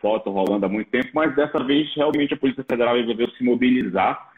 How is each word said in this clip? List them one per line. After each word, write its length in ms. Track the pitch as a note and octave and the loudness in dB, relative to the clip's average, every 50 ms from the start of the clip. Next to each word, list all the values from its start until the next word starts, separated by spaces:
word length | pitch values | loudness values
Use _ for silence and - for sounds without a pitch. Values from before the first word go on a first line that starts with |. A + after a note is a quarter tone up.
foto 280 | - G#2 A2 G#2+ - G2 | -2 0 0 0 -2 -2
rolando 360 | G2 F#2+ F#2+ F#2+ G2+ G#2 G2 | -2 0 0 0 2 0 0
há 40 | F#2+ | 0
muito 200 | G2+ A2 G#2+ - | -2 -4 -4 -2
tempo, 200 | - B2 B2 - - | -2 -2 -2 -2 -2
mas 220 | D#3 D#3+ D3+ C3 | 0 0 0 2
dessa 260 | C#3+ D3 D3 - D#3 | 0 0 0 -2 -2
vez 320 | B2+ C3 C#3+ D3+ D3+ D3 - | 0 0 0 0 0 0 -2
realmente 400 | D3+ C#3+ D#3 D3 D3 D3 C#3+ D3 | -2 0 0 2 0 0 -2 -2
a 40 | |
Polícia 260 | D3 - C3+ B2 C3+ B2+ | -2 -2 -2 -2 -4 -4
Federal 320 | - C3 A#2+ A#2+ A#2+ A#2+ | -4 -2 0 2 2 2
resolveu 340 | B2 A#2 A2+ A2+ A2 A#2+ B2 | 2 0 -2 -2 -2 -2 -4
se 120 | - - B2+ | -2 -2 0
mobilizar 880 | B2 A#2 A#2+ B2+ B2+ B2+ B2+ A2+ G2 F2+ F#2+ F#2+ A#2+ C#3 - - - - | 0 2 4 4 4 4 2 0 0 0 2 2 2 0 -2 -8 -16 -20